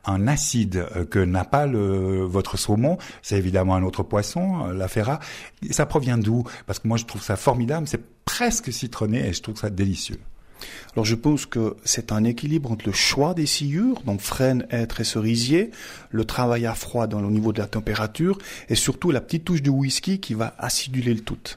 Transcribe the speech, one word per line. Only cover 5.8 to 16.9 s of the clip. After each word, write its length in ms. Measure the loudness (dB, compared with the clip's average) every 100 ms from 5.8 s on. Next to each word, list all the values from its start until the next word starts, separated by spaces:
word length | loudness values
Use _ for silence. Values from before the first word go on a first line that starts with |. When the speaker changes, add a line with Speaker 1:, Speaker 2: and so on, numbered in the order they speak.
| 0
Speaker 1:
provient 320 | 2 2 2
d'où ? 260 | 2 0 -2 -10 -8
Parce 120 | -4
que 80 | 0
moi, 120 | -2
je 60 |
trouve 160 | -2 -10
ça 140 | -4
formidable. 540 | 2 2 2 0 -2 -2
C'est 120 | -6 -8 _
presque 480 | -8 0 0 0 -4
citronné 540 | -6 -8 -2 0 2 0
et 60 |
je 100 | -4
trouve 160 | -6 -4
ça 120 | -4
délicieux. 500 | 0 0 0 -4 -8 -10 -16 -20 -18 -16 -16 -6
Speaker 2:
Alors, 100 | -2
je 120 | 0 2
pense 300 | 4 2 0
que 300 | 0 0 -2
c'est 280 | -4 -4 0
un 100 | 2
équilibre 480 | 2 2 0 0 0
entre 160 | -2 -2
le 60 |
choix 420 | 0 2 2 2
des 120 | 2 0
sciures, 560 | 0 0 2 0 0
donc 180 | -2 -2
frêne, 460 | -4 2 2 2 0
hêtre 300 | -2 -2 -2
et 40 |
cerisier, 680 | -2 0 2 2 4 2 2 -6 -16 -18 -6
le 140 | -2
travail 400 | -2 0 2 2
à 100 | 0
froid 340 | -2 -4